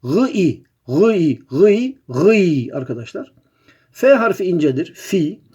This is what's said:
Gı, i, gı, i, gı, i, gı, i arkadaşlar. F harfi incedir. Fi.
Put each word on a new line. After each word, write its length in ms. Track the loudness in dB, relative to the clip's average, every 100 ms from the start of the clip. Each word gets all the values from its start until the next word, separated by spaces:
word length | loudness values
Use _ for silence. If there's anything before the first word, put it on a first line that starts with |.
Gı, 260 | -2 0 0
i, 360 | 0 -2 -2 _ _ -6
gı, 240 | 0 2
i, 260 | 2 0 -2 -6
gı, 200 | 2 2
i, 280 | 2 -2 -8 _
gı, 260 | 0 2
i 380 | 4 2 0 -4
arkadaşlar. 600 | -8 -8 -10 -10 -14 -16 _ _ _ _ _ _
F 220 | -2 2
harfi 300 | 4 2 -2
incedir. 500 | -2 0 0 -2 -6
Fi. 460 | -10 -6 -2 -2 -6 _